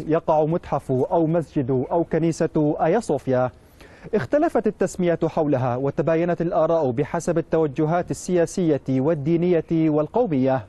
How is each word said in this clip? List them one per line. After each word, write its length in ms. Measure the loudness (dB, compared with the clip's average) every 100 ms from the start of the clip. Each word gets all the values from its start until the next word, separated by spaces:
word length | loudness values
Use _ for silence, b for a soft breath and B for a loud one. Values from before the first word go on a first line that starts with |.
| -2
يقع 380 | 0 2 2 2
متحف 460 | -2 -4 -6 -2
أو 360 | -2 0 0 0
مسجد 580 | 0 -2 -2 0 0 0
أو 120 | -2
كنيسة 720 | 0 0 0 0 -2 0 0 0
آيا 180 | 0 0
صوفيا. 520 | 0 -2 0 0 0 -4 B B B B B
اختلفت 540 | -4 0 2 2 0 -2
التسمية 520 | 0 -2 0 0 0
حولها 520 | 0 0 0 0 0 -2
وتباينت 680 | -2 -2 0 0 0 -2
الآراء 500 | -2 0 2 2 0
بحسب 460 | -2 -2 -4 -2 -2
التوجهات 760 | 0 0 0 0 0 0 -2
السياسية 720 | -6 -2 0 0 0 0 0 0
والدينية 800 | 0 0 0 0 0 2 0 0
والقومية. 960 | 0 2 2 0 0 0 2 2 0